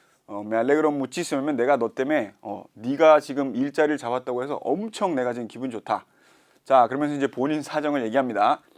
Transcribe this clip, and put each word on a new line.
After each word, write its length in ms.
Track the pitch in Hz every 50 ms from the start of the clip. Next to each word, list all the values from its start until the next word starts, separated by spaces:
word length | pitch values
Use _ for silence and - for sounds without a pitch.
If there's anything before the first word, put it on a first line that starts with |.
| _ _ _ _ _ -
어, 140 | 104 101 104
"Me 100 | 107 110
alegro 340 | 113 117 135 143 156 156 156
muchísimo면" 640 | 147 139 131 127 - 175 170 - 151 139 135 156 143
내가 220 | 117 120 135 143 123
너 160 | 117 110 -
때문에, 400 | - 131 143 156 143 110 98 - _
어, 220 | - 107 101 92 - - _
네가 460 | 104 110 123 143 139 160 156 151 151
지금 360 | - - 131 139 139 135 104
일자리를 420 | 120 135 143 139 - 151 151 151 139
잡았다고 460 | 127 117 123 127 127 131 123 123 127
해서 160 | 143 143 -
엄청 540 | - - 143 185 214 226 - - 208 185 156
내가 180 | 131 123 123 117
지금 140 | 120 117 104
기분 240 | - 120 131 131
좋다. 340 | 113 101 - - 107 98 - _ _ _ _ _ _ _ _ _ _ _ _
자, 220 | - 135 131 117 110
그러면서 280 | 127 143 151 147 147
이제 120 | 143 139 135
본인 360 | - 120 127 151 151 151 139
사정을 400 | - - 151 147 147 147 139 117
얘기합니다. 580 | 110 110 139 131 123 110 98 104 120 147 - - _ _